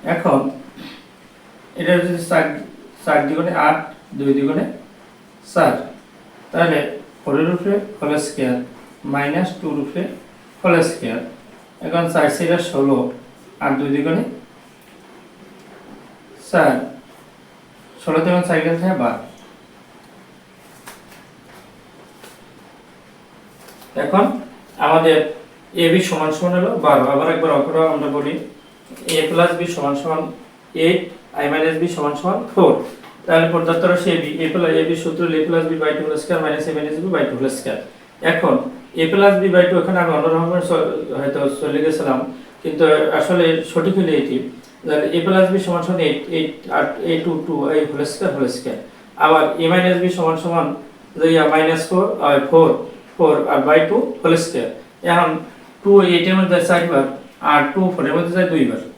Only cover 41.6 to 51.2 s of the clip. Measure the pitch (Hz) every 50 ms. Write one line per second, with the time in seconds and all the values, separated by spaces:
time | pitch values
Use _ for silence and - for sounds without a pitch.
41.6 | - 143 139 143 151 160 156 143 143 139 131 127 127 - - - - - - -
42.6 | - 165 151 151 165 156 151 151 156 156 - 156 - 175 180 175 170 160 160 160
43.6 | - - - 170 160 190 185 190 175 160 147 135 127 - 127 131 - - - -
44.6 | - - - - - - 151 151 151 156 170 170 165 185 185 190 190 180 190 196
45.6 | 185 175 175 165 170 - 180 165 160 147 139 - - - 170 160 156 156 - -
46.6 | - - - 170 - 139 - - - 170 165 160 170 175 165 156 - - 156 139
47.6 | 139 147 156 156 151 143 143 139 147 - - - 196 - - 139 131 120 - -
48.6 | - 123 110 107 - - - - - - - - 156 156 160 156 156 156 - -
49.6 | 165 165 175 180 180 180 180 175 180 180 175 180 165 160 160 160 - 170 170 165
50.6 | 147 143 - - - - - - - - - -